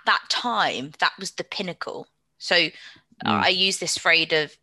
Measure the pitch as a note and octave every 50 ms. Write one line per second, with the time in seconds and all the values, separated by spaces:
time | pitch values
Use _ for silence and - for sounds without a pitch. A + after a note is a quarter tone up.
0 | - A3+ G3 - - - - - - B3 A3+ G#3 E3+ C3 E2 A2+ C3 D3+ - -
1 | F3+ - - - G3 - - - E3+ - - - F#3+ F3 D#3+ - - - - C#3+
2 | - - _ _ _ _ _ _ - - F3+ F3 D#3+ - - - - - - -
3 | _ _ _ - - - - - - F#3 F#3 F#3 F#3+ F#3+ F#3+ - F3+ D#3+ - -
4 | - F3+ E3 E3 D#3+ E3 E3 D#3 D3+ C#3+ - _